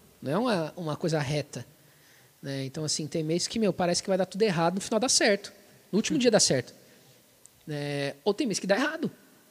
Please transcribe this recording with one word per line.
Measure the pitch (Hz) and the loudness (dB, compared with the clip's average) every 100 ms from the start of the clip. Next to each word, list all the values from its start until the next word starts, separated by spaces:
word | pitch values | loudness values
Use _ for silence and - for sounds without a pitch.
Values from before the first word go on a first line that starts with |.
| - _ | -20 _
Não | - | -4
é | 175 | 0
uma, | 254 180 151 - | 0 0 -2 -6
uma | 160 143 | -6 -4
coisa | 170 156 | 0 0
reta. | 135 147 - 127 - - _ _ - - _ _ | 0 -4 -4 -10 -16 -20 _ _ -20 -20 _ _
Né? | 139 135 135 | -10 -8 -6
Então, | 160 | -6
assim, | 151 - 151 | -4 -4 -4
tem | 170 | -4
mês | 156 170 - | -2 -2 -2
que, | 233 | -2
meu, | 202 | 0
parece | 160 175 175 | 0 0 0
que | - | 0
vai | 185 | 0
dar | 185 | 0
tudo | 190 | 0
errado, | 220 170 165 | 0 2 2
no | 190 | 0
final | - 220 | -2 0
dá | 262 | 2
certo. | - 277 202 - - - - _ | 4 4 2 -2 -20 -20 -20 _
No | 185 | 0
último | 220 302 | 2 2
dia | 240 | 6
dá | 208 | 6
certo. | - 135 - - - - - - _ _ - _ - | 6 2 -2 -10 -20 -20 -20 -20 _ _ -20 _ -12
Né? | 147 143 143 139 - | -8 -6 -4 -4 -4
Ou | 208 | -2
tem | 202 262 | 0 0
mês | 180 | -2
que | 190 | 0
dá | 196 | 2
errado. | 285 330 220 - - _ _ | 0 -2 -6 -6 -20 _ _